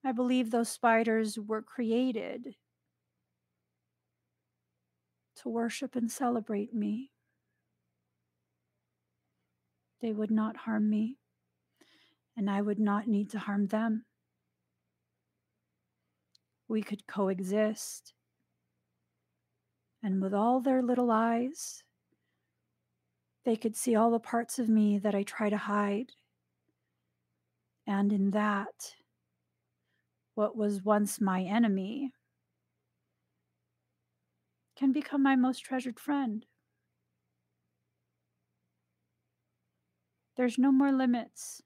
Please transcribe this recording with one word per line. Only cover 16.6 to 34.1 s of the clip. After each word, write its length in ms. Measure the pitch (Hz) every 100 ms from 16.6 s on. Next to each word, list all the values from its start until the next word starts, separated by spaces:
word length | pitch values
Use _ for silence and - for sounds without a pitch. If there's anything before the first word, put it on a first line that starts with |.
| _
We 160 | 220
could 240 | 208 208 -
coexist. 1080 | 208 190 185 185 208 214 214 - - - _ _ _ _ _ _ _ _ _ _ _ _ _ _ _ _ _ _ _
And 200 | 214 190
with 100 | 190
all 280 | 202 226 254
their 220 | 254 262
little 280 | 247 247 247
eyes, 760 | 220 226 233 254 320 - - _ _ _ _ _ _ _ _ _ _ _ _ _ _ _ _
they 120 | - 226
could 200 | 226 220
see 180 | -
all 160 | 220 226
the 80 | 233
parts 400 | - 233 233 -
of 120 | 226
me 280 | 220 208 208
that 160 | 208
I 100 | 196
try 260 | 202 - 214
to 80 | 208
hide. 560 | 208 208 202 202 254 _ _ _ _ _ _ _ _ _ _ _ _ _ _ _ _ _ -
And 260 | 196 202
in 180 | 208 196
that, 680 | 208 208 202 208 - - - _ _ _ _ _ _ _ _ _ _ _ _ _
what 220 | - 208 220
was 260 | 208 202
once 380 | 196 214 208 -
my 220 | 196 185
enemy 720 | 185 214 233 190 190 269 269 _ _ _ _ _ _ _ _ _ _ _ _ _ _ _ _ _ _ _ _